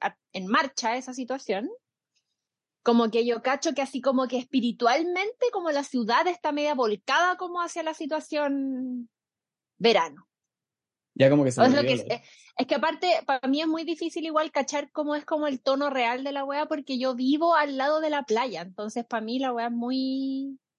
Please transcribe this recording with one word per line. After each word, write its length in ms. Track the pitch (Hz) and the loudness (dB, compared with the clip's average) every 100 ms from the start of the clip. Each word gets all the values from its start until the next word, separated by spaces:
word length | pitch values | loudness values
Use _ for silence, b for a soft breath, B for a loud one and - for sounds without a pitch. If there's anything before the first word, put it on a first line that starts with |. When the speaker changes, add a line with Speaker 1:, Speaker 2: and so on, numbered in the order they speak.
Speaker 1:
a-, 160 | 202 - _ | -6 -6 _
en 140 | 185 185 | -8 0
marcha 500 | 269 277 - 226 247 | 2 0 -2 -4 -4
esa 160 | 254 | -6
situación, 560 | 254 240 262 - 196 262 480 _ _ _ _ _ _ _ _ _ _ | -10 -6 -6 -4 -4 -4 -10 _ _ _ _ _ _ _ _ _ _
como 280 | - 233 233 | 2 4 4
que 160 | 226 240 | 2 0
yo 160 | 233 | 0
cacho 320 | 254 277 330 | -2 -2 -2
que 80 | 277 | -2
así 180 | 269 262 | -4 -4
como 260 | 247 262 262 | 0 0 0
que 100 | 254 | -2
espiritualmente, 1120 | 254 269 233 202 233 269 339 359 403 - 494 | -2 0 0 2 2 2 2 -2 -2 0 -2
como 180 | 415 339 | 0 -2
la 140 | 285 | -2
ciudad 420 | 277 254 214 240 339 | -2 -2 2 2 2
está 240 | 349 311 | 0 -2
media 220 | 294 294 | 0 0
volcada 640 | 277 233 202 - 285 359 359 | 0 0 -2 0 2 2 0
como 240 | 370 349 | -4 -6
hacia 220 | 339 339 | -6 -4
la 100 | 320 | -6
situación 1160 | 311 311 311 - 302 294 277 269 254 254 247 240 _ _ _ _ _ _ - | -6 -4 -6 -4 -2 -2 -2 -2 -4 -6 -8 -10 _ _ _ _ _ _ 0
verano. 500 | 220 202 165 143 _ _ _ _ _ _ _ _ _ | 4 4 2 -6 _ _ _ _ _ _ _ _ _
Speaker 2:
Ya 140 | - 135 | 4 6
como 140 | 147 | 6
que 60 | 135 | 4
se 100 | 123 | 6
Speaker 1:
O 40 | |
es 60 | 254 | 6
lo 60 | 277 | 6
Speaker 2:
volvió 120 | 262 | 4
Speaker 1:
que 60 | 247 | 2
Speaker 2:
loco. 100 | - | 0
Speaker 1:
es, 60 | 233 b b b b | -6 b b b b
es 100 | 262 | -2
que 60 | 285 | 0
aparte, 320 | 311 311 359 320 - | 0 0 2 2 2
pa' 140 | 269 262 | -2 0
mí 120 | 285 | 0
es 60 | 320 | 0
muy 160 | 320 | -2
difícil 420 | 320 320 339 339 | -2 -4 -6 -6
igual 280 | 320 311 311 | -2 0 0
cachar 380 | 294 269 294 285 | -2 -2 -4 -6
cómo 240 | - 294 294 | -4 -4 -4
es 80 | |
como 240 | 294 311 294 | -2 -2 -2
el 120 | 262 | -2
tono 300 | - 269 285 | 0 0 0
real 320 | 269 233 247 | 0 0 -2
de 80 | 277 | -4
la 140 | 277 | -6
weá, 220 | 277 285 302 | -4 -4 -2
porque 300 | 311 269 262 | -4 -4 -2
yo 180 | 262 247 | -2 0
vivo 400 | 254 294 339 320 | 0 2 4 4
al 200 | 294 269 | 2 0
lado 240 | 269 311 | 0 0
de 80 | 311 | 0
la 120 | 294 | -2
playa, 400 | 277 220 262 170 | 0 0 -2 -6
entonces 420 | 180 185 214 226 | -10 -10 -8 -6
pa' 160 | 233 233 | -4 -4
mí 200 | 220 247 | -4 -2
la 120 | 269 | -2
weá 140 | 240 233 | -2 -2
es 60 | |
muy, 840 | 233 240 262 262 269 269 269 269 269 _ | -2 -2 -2 -2 -2 -4 -4 -6 -10 _